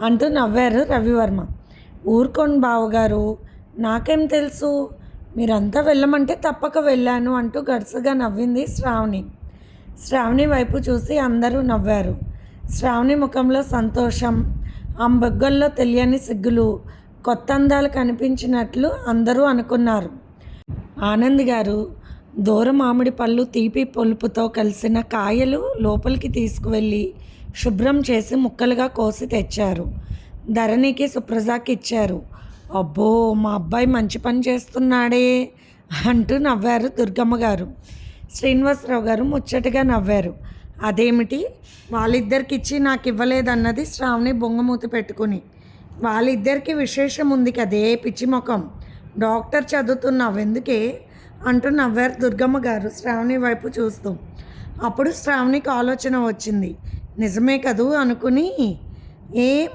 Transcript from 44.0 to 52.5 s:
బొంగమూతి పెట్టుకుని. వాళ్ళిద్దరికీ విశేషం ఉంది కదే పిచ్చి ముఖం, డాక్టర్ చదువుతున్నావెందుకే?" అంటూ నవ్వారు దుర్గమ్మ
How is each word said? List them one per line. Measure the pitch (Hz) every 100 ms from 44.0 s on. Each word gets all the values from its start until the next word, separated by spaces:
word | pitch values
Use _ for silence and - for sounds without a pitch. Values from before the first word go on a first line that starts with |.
| 254 233 240
బొంగమూతి | 240 233 233 247 240 233
పెట్టుకుని. | 233 214 208 220 196 - - - - - -
వాళ్ళిద్దరికీ | 233 220 247 247 214 277 285
విశేషం | 302 269 269 277 277 285
ఉంది | 269 247
కదే | 240 214 208 214
పిచ్చి | 233 240 - 254
ముఖం, | 254 254 214 156 - - - - -
డాక్టర్ | 220 220 220 294 294
చదువుతున్నావెందుకే?" | 294 240 262 262 262 240 196 214 233 254 226 226 - - - - - 254
అంటూ | 247 254
నవ్వారు | 294 254 220 254 254
దుర్గమ్మ | 247 196 254